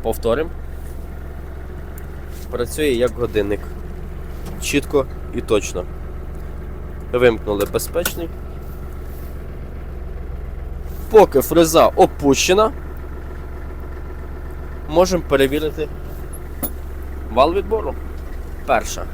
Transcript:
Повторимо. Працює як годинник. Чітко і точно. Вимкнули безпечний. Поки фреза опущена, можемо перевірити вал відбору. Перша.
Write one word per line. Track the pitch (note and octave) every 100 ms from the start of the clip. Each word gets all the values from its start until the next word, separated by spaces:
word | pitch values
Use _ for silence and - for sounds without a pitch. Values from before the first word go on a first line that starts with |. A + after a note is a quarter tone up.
| A2+
Повторимо. | A2 A#2 B2 E3 - - - - - - - - - - - - - - - - - - - -
Працює | A#2 A#2 - D3+
як | A#2 A#2+
годинник. | A#2 A#2 G#2+ G2+ G2+ - - - - - - - - - -
Чітко | - D3 - C#3+ C3 - -
і | A#2
точно. | - G#2+ - F2+ F2 - - - - - - - - - - - -
Вимкнули | B2 B2 A2 G#2+ G#2 G2+
безпечний. | A2 - E3 F3 - E3 - - - - - - - - - - - - - - - - - - - - - - - - - - - -
Поки | A3 F3+ C3+
фреза | - D#3+ E3 D#3+ A#2
опущена, | - B2+ - C#3+ C3 - F#3+ A3 - - - - - - - - - - - - - - - - - - - - - -
можемо | D#3 F3+ F3+ -
перевірити | C#3 C3+ D3 D#3 C#3+ D3 - - - - - - - - - - - - - -
вал | A#2 D3
відбору. | F#3+ G3 A3 D3 - - - - - - - -
Перша. | A2+ - - F2